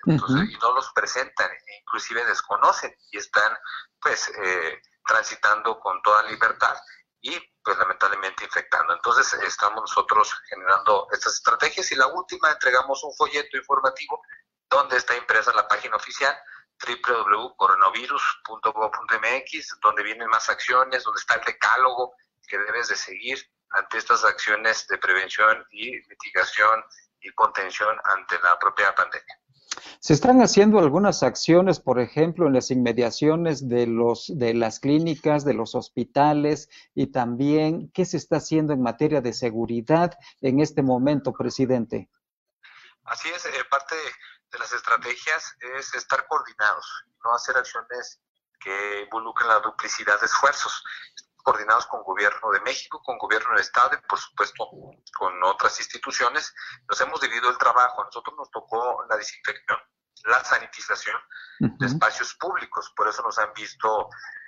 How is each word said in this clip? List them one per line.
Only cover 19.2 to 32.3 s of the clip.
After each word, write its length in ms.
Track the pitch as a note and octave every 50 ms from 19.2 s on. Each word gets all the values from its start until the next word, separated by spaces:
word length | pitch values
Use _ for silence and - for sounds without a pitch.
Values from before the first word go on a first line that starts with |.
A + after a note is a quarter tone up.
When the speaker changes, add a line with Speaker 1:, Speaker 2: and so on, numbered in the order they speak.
| A2 A2+ B2+ C3+
Speaker 1:
x, 360 | C3+ - D3+ D#3 - - - -
donde 220 | - G#2+ G#2+ A2
vienen 260 | G2+ G#2+ A2 A#2 A#2 A2
más 220 | A2+ A2+ - -
acciones, 520 | G2+ - - - B2 B2+ C3 C3 C3 B2
donde 180 | A#2+ A2 A2 A2+
está 140 | - - A#2+
el 100 | A#2 -
decálogo 720 | A#2 A2 - - G#2 A2+ B2+ C3 B2+ B2 B2 B2 - - _ _ _ _ _ _
que 120 | - G2+ G2
debes 300 | G2+ G#2+ A2 A#2+ A#2 G#2+
de 80 | G2
seguir 540 | - - - F#2 G2 A2+ B2 C3 B2+ - _ _ _ _ -
ante 280 | - G2 - - - A2
estas 260 | - - A#2+ A2 A2+
acciones 640 | G#2 G2 - - A2 G#2+ G#2+ A2+ A2+ A2 - -
de 100 | - F#2+ -
prevención 680 | - - F#2 F#2+ F#2+ F#2 - A2 G#2+ G#2+ A2 A2 - _
y 200 | - G2+ A2+ B2 - - _
mitigación 800 | _ - - - - - F#2 F#2+ - - G#2+ G#2+ G#2+ A2 A2 - _ - - _ _ _ _
y 140 | - F#2+ -
contención 640 | - A2 G#2+ - G#2 F#2+ F#2 - - G#2+ G#2+ A2 - -
ante 340 | G2 G2 F#2+ F#2+ - F#2+ F2
la 180 | F2+ F2 F2 -
propia 360 | F#2+ G2 - - G2+ G2 -
pandemia. 460 | - F2+ - - - - - - _ _ _ _ _ _ - - - - - - -
Speaker 2:
¿Se 140 | - - D#3
están 260 | D3 - B3+ B3+ C4
haciendo 380 | A#3 - - G3+ G3+ G#3+ G#3+ G#3
algunas 440 | E3+ C#3 C3+ F3+ G3+ G3 E3 -
acciones, 560 | C#3+ B2 - - - - E3 F3 F#3+ F#3+ E3 -
por 220 | - C3+ B2 B2
ejemplo, 460 | A#2+ - - D3+ D#3+ E3+